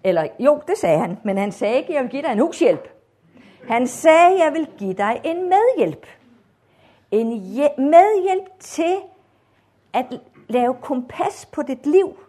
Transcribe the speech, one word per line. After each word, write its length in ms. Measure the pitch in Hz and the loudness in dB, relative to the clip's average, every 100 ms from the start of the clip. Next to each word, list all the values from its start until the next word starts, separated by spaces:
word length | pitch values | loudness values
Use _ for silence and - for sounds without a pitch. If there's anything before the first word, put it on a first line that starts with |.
Eller 240 | 190 185 156 - | 0 -2 -4 -2
jo, 240 | 254 294 - | 0 0 -2
det 120 | 415 | -4
sagde 200 | - 156 | 0 0
han, 200 | 175 202 | -2 -6
men 140 | 214 196 | -6 -4
han 140 | 202 | -6
sagde 240 | - 202 247 | -4 -4 -2
ikke, 160 | 311 | -2
"Jeg 100 | 294 | -6
vil 80 | 254 | -6
give 120 | 269 | -6
dig 100 | 285 | -6
en 60 | 214 | -2
hushjælp." 500 | 320 - 330 - - - _ _ _ _ - _ - | -2 2 2 2 -4 -20 _ _ _ _ -20 _ -4
Han 180 | 233 247 | -2 -2
sagde, 580 | - 330 320 349 370 | 2 4 8 6 6
"Jeg 80 | 320 | 2
vil 180 | 302 302 - | 0 -6 -8
give 160 | 196 | -8
dig 260 | 190 202 240 | -4 -4 -2
en 240 | - 339 370 | -6 -6 0
medhjælp." 580 | 381 466 453 185 151 - - _ _ _ _ _ _ _ _ _ | 2 2 2 -2 -4 -18 -20 _ _ _ _ _ _ _ _ _
En 300 | 208 226 233 | -2 -2 -6
hje-, 340 | 185 214 294 285 | -10 -2 -2 0
medhjælp 840 | 269 330 403 427 370 370 381 - | 6 6 6 2 0 -4 -6 -20
til 360 | - - 339 381 - _ _ _ _ _ _ _ _ | -16 -4 -2 -2 -6 _ _ _ _ _ _ _ _
at 280 | - 247 247 _ - _ | -6 -6 -12 _ -20 _
lave 260 | 247 240 | -2 -2
kompas 720 | 254 - 262 247 - 349 - - | -4 -6 -6 -6 -6 -6 -6 -14
på 160 | - | -10
dit 240 | 285 254 285 | -8 -6 2
liv. 320 | 359 392 - | 2 2 -8